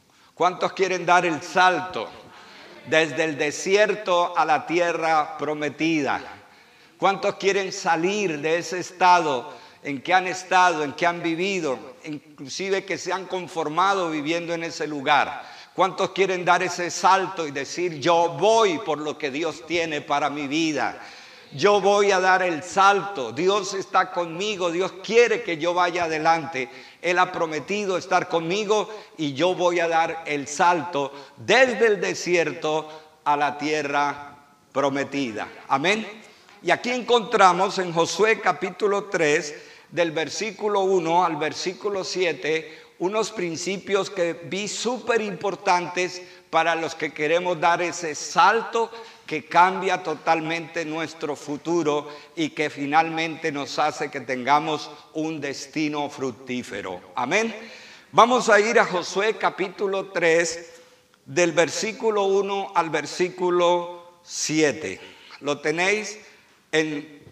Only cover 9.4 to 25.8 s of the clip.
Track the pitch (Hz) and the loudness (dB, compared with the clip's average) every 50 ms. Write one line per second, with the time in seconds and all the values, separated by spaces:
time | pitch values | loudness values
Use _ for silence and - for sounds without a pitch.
9.4 | 120 117 - - - - - - - 143 143 131 - 156 180 185 180 185 165 - | -2 -6 -14 -18 -20 -20 -20 -14 -10 -8 -8 -6 0 2 2 2 2 0 -4 -8
10.4 | - - 180 185 185 180 170 151 151 143 123 - 170 175 170 175 165 170 165 160 | -2 2 4 6 6 6 4 2 -2 -4 -2 0 0 0 0 0 -2 -4 -2 -2
11.4 | 180 202 196 185 160 143 127 110 104 - 123 - - 160 151 147 - 151 143 - | -2 -2 -2 -2 -2 -2 -4 -4 -6 -12 -18 -16 -14 -12 -12 -12 -14 -16 -20 -18
12.4 | 151 131 - - 185 196 190 190 190 190 175 151 - 175 180 190 185 160 180 185 | -14 -12 -10 -8 -4 -2 -2 -2 -2 -4 -6 -6 -6 -4 -6 -6 -6 -6 -6 -8
13.4 | 175 151 - 165 156 151 151 170 185 196 202 196 180 165 156 151 139 151 170 170 | -8 -6 -6 -6 -4 -2 0 0 2 2 2 0 -2 -2 -2 -4 -2 -2 -2 -2
14.4 | 170 160 170 165 165 165 131 - 160 151 151 143 131 143 147 131 117 - - 127 | -2 -4 -6 -6 -6 -8 -8 -6 -6 -6 -6 -2 2 4 4 4 4 2 -2 -8
15.4 | 107 - - - - - _ - 180 190 - 196 196 165 - 175 196 185 190 180 | -12 -16 -18 -20 -20 -8 _ 0 0 0 0 0 -2 -2 0 2 0 2 0 0
16.4 | 175 170 175 180 185 175 - - 175 165 - - - 190 190 190 185 160 185 180 | 2 4 4 4 2 -2 -4 -4 -6 -6 -2 2 4 6 6 4 4 0 -4 -6
17.4 | 165 143 139 143 135 - - - 175 180 160 147 127 170 170 170 170 165 147 143 | -6 -6 -6 -6 -8 -6 -6 -4 -4 -4 -4 0 2 4 4 4 4 2 0 2
18.4 | 175 214 226 226 220 196 160 143 139 165 151 143 151 151 - - 151 139 127 147 | 2 4 6 6 4 4 2 0 -2 -4 -4 -4 -4 -6 -6 -4 -6 -4 -4 -4
19.4 | 170 160 147 147 - - 165 175 165 165 151 147 143 147 143 143 147 139 139 147 | -4 -4 -6 -8 -6 -4 -2 -2 -2 -2 -4 -4 -4 -2 0 0 0 0 -2 -4
20.4 | 147 131 143 160 165 160 151 131 113 98 87 - - - - - - - - - | -6 -2 -2 0 0 0 0 -2 -2 -4 -4 -8 -14 -18 -20 -20 -20 -20 -20 -20
21.4 | - - - 131 147 202 208 208 185 196 202 208 202 202 190 185 185 185 185 185 | -20 -16 -4 0 4 4 4 4 4 4 4 4 4 4 4 4 4 4 4 4
22.4 | 185 180 170 147 - - - 190 190 196 202 196 160 202 202 139 127 113 120 143 | 4 2 -2 -2 -6 -2 2 4 6 6 6 4 0 -4 -6 -6 -6 -6 -4 0
23.4 | 180 185 202 208 185 196 196 190 175 - - 190 185 180 - 180 175 165 160 170 | 2 2 2 2 0 -2 -6 -8 -6 0 2 2 2 2 0 -4 -4 -4 -4 -4
24.4 | 202 214 214 175 180 175 165 175 190 175 170 185 - - 220 233 240 226 220 170 | -4 -4 -2 -2 -2 -2 0 0 -2 -4 -4 -8 -6 2 4 6 6 6 4 0
25.4 | - 180 170 151 156 170 175 180 | -2 -4 -4 -2 0 0 2 2